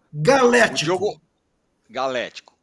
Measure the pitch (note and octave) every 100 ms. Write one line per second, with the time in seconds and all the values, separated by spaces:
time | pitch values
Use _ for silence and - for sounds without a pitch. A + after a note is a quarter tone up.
0 | _ D3 D3+ C4+ B3 A#3+ G#3+ C3 D3+ F3+
1 | G3+ - _ _ _ _ _ _ _ B2
2 | C3 B2+ F#2+ - _ _